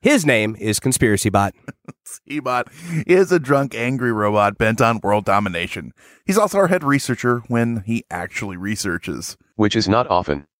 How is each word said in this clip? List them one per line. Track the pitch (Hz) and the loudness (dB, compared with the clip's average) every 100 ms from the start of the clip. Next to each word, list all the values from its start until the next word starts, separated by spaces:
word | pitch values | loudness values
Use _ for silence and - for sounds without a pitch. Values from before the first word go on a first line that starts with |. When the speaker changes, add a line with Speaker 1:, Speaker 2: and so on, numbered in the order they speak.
Speaker 1:
His | 226 285 147 | 4 4 4
name | 117 107 110 | 2 2 -2
is | 110 104 | -2 0
Conspiracy | 131 - 117 101 110 | 0 2 2 2 2
Bot. | 98 101 - - - | 2 0 -4 -20 -20
<laughs> | - - | -20 -20
Speaker 2:
C-Bot | - - _ 147 127 123 120 - 170 165 - | -20 -20 _ -8 -4 -4 -4 -12 -8 -6 2
is | 185 190 | 2 4
a | 180 | 2
drunk, | 131 139 139 | 2 0 0
angry | 110 120 135 123 | -4 -4 -2 -2
robot | 107 104 104 104 101 | 0 2 2 2 2
bent | 110 113 | 0 2
on | 117 113 | 2 2
world | 98 104 | 0 0
domination. | 104 101 101 85 87 - 65 _ _ _ - | 2 0 0 -4 -6 -8 -12 _ _ _ -2
He's | 196 | 0
also | 208 196 | 2 2
our | 185 | 2
head | 180 | 2
researcher | 147 139 - 123 123 120 117 | 2 0 0 -2 0 -2 -2
when | 120 117 117 98 | 0 0 -2 -4
he | 117 - | -6 -6
actually | 87 87 - 101 90 | -10 -8 -10 -10 -8
researches. | 98 107 101 85 - 71 85 - _ - | -8 -6 -4 -6 -6 -10 -10 -16 _ 0
Speaker 3:
Which | 107 | 0
is | 113 95 | 2 2
not | 110 127 | 0 2
often. | 90 90 71 73 | 0 0 -6 -6